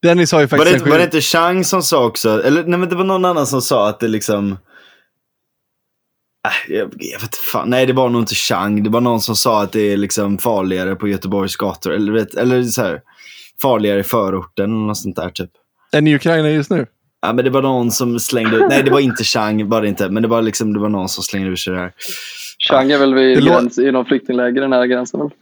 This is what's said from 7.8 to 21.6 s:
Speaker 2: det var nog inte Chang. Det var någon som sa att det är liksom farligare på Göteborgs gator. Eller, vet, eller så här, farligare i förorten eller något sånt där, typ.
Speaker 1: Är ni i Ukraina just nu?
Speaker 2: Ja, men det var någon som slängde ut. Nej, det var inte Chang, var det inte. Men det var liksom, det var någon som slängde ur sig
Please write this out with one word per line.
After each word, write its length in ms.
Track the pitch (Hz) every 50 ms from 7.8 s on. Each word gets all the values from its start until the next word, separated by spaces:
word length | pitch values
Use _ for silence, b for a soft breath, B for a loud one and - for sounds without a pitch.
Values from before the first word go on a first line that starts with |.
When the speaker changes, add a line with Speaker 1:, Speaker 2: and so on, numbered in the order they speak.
| 131
Speaker 2:
det 60 | 127 131
var 160 | 131 131 123
nog 140 | 120 120 113
inte 120 | 101 -
Chang. 480 | - - - 117 90 92 101 104 104 104
Det 80 | 110
var 100 | 107 117
någon 200 | 120 123 120 113
som 160 | 101 - 113
sa 260 | 101 - 127 113 107 101
att 100 | 92 -
det 200 | 110 104 104 101
är 40 |
liksom 420 | 101 101 98 - - 104 98 101 98
farligare 560 | - 120 113 101 95 95 92 92 92 92 98
på 120 | 92 - 104
Göteborgs 480 | 101 92 - 98 95 98 95 95 -
gator. 360 | - - 98 90 - - 92 76
Eller, 200 | 98 107 101 107
vet, 220 | 113 107 101 -
eller 280 | - 113 127 127 123 123
så 200 | 117 107 - 120
här, 180 | 92 82 76 _ B B B B B B B B B B - -
farligare 380 | 139 123 110 104 104 101 98
i 20 | 98
förorten 640 | - - 117 104 95 92 92 87 - _ - 98
eller 220 | 101 113 110 107
något 100 | 107 107 -
sånt 180 | - - 92
där, 140 | - 80 90
typ. 200 | - - 90 90 _ _ _ _ _ _ _ _ -
Speaker 1:
Är 80 | 151
ni 100 | 151 156
i 40 | 151
Ukraina 340 | 143 - 170 165 160 156 151
just 200 | 151 156 143 -
nu? 160 | 196 165 131 - _ _ _ _ _ _
Speaker 2:
Ja, 120 | - 90 113
men 120 | 123 127
det 60 | 131
var 120 | 127 135 131
någon 280 | 139 131 127 120 120
som 300 | 110 - 127 120 120 120
slängde 360 | 110 - - 123 113 110 113
ut. 80 | 113 113 123
Nej, 140 | 139 139 135
det 80 | 135
var 100 | 131 143
inte 240 | 139 131 110 - 113
Chang, 440 | - - 120 110 107 107 107 107 101
var 140 | 117 110 107
det 60 | 104
inte. 200 | 101 - 101 92
Men 140 | 95 110 113
det 60 | 113
var 140 | 117 113 113
liksom, 300 | 110 104 - 113 107 104
det 80 | 104
var 80 | 101 107
någon 200 | 107 98 92 92
som 160 | - - 90
slängde 260 | - - 98 95 95
ur 60 | 92
sig 160 | 90